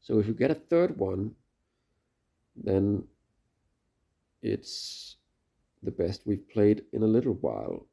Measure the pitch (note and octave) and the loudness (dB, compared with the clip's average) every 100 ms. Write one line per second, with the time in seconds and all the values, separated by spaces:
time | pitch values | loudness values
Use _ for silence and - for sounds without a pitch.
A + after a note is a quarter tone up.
0 | - A2+ G#2+ A2 C3 D#3 - E3+ F3+ - | 0 0 0 0 0 0 0 2 2 0
1 | F#2+ F#2+ G#2 - _ _ _ _ _ _ | -4 -2 -6 -8 _ _ _ _ _ _
2 | _ _ _ _ _ - G2+ G2 G2+ G2+ | _ _ _ _ _ -10 0 2 2 0
3 | - _ _ _ _ _ _ _ _ _ | -6 _ _ _ _ _ _ _ _ _
4 | _ _ _ _ - G2+ - - - - | _ _ _ _ -4 -4 -6 -12 -12 -14
5 | - - _ _ _ _ _ _ - - | -18 -20 _ _ _ _ _ _ -12 -4
6 | E2+ G#2+ - G2+ - - G#2 G#2+ - A2 | -4 -2 -4 -4 -2 4 4 4 0 0
7 | G#2+ A2 C3 F#2+ - G#1 - G1+ - | 2 4 2 -2 -2 -4 -6 -8 -12